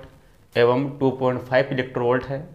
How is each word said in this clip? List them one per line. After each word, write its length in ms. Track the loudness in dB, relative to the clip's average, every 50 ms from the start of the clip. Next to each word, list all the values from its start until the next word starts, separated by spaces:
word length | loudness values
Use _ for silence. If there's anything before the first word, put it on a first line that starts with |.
| -12 -18 -20 -20 -20 -20 _ _ _ _ 0
एवं 340 | 2 4 4 4 2 0 -2 -4 0
two 120 | 0 0 0
point 280 | 0 0 -2 -2 -2
five 280 | -4 0 2 2 2 2 -2
electrovolt 520 | -4 -4 -4 -4 -2 0 2 0 0 0
है, 160 | -4 -8 -10 -10 -12 -18